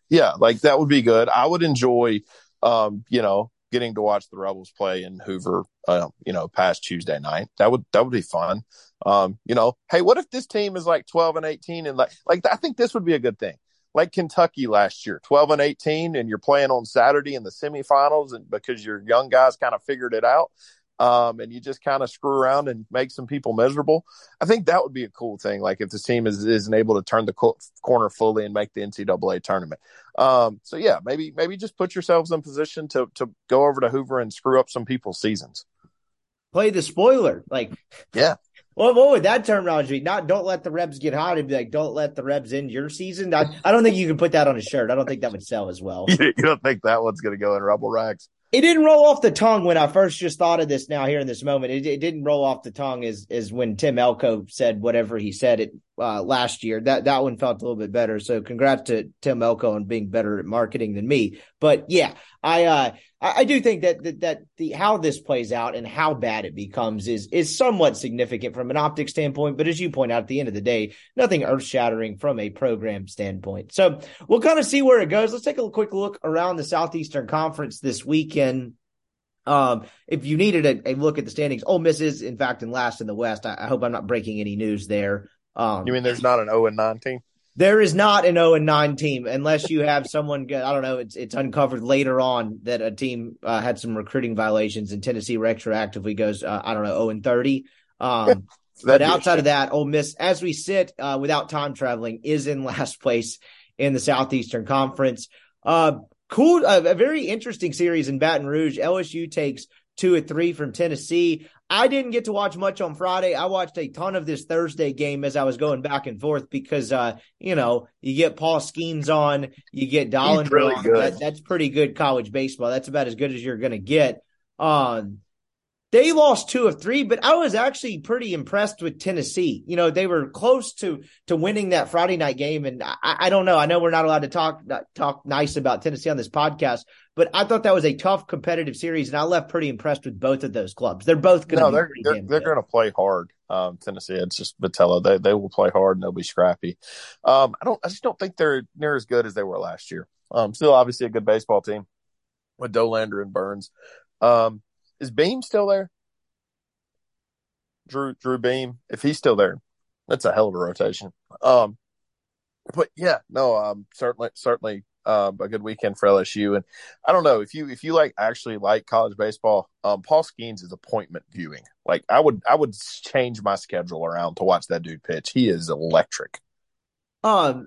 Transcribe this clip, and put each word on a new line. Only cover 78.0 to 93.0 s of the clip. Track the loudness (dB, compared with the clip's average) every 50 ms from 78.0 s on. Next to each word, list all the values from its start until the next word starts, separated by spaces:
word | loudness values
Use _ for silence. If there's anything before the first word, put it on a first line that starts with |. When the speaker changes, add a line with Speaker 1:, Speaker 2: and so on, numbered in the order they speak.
| -4
Speaker 2:
weekend. | -2 0 0 -2 -2 -2 0 0 0 0 -2 -6 -10 -14 _ _ _ _ _ _ _ _ _ _ _ _ _ _
Um, | 0 2 4 4 2 0 -2 -4 -10 -18 _ _ -6
if | -6 -6 -4
you | -2 0 2
needed | 2 2 2 2 2
a, | 2 0 0 -2 -6
a | -4
look | 0 0 0 0 -2
at | -6
the | -8
standings, | -6 -4 -4 -4 -4 -4 -2
Ole | 0 0 2
Miss | 2 2 2 2
is, | 0 -4 -4 -4
in | -8 -10 -6 -4
fact, | -4 -4 -4 -6 -8
in | -6
last | -4 -2 -2 -2 -4 -6
in | -8 -8
the | -6
West. | -4 -4 -4 -4 -6 -8
I, | -10 -10 -8
I | -6 -4
hope | -4 -2 -2
I'm | -4
not | -4 -6 -4 -4
breaking | -4 -4 -4 -6 -8 -6
any | -6 -6 -6
news | -4 -4 -4 -4 -6 -4 -4
there. | -4 -2 -2 -2 -4 -6 -8 -12 _ _ _ _ _ -4
Um, | -2 -2 -2 -4 -4
Speaker 1:
You | -4
mean | -4 -2 -2
there's | -2 -2 0
not | 2 2 2 2
an | 2 0
oh | 2 2 2 2
and | 0 0
nine | -2 -2 -2 -4
team? | -8 -10 -10 -10 -12 _ _ _ _ _ _ 2
Speaker 2:
There | 4 4 6 6
is | 4 4 4
not | 4 4 4 4 4 4
an | 4 4 6
oh | 6 6 6
and | 4 4
nine | 4 4 4 2 2 0
team, | -2 -4 -4 -4 -4 -4
unless | -6 -4 -2 0 0 0 0 0 -2
you | -2 0
have | 2 2 0 0 -2 -2
someone | -4 -4 -4 -4 -4 -6 -6
go, | -6 -6 -6 -4
I | -2
don't | -2 -2 -2
know, | -4 -6 -6
it's, | -8 -10 -12 -12
it's | -12 -8 -6
uncovered | -6 -6 -2 0 0 0 0 0 -4 0
later | 2 2 2 2 2 2 2
on | 2 0 0 -2 -2 -4 -8 -8 -6
that | -4 -4 -2
a | -2 -4
team, | -4 -4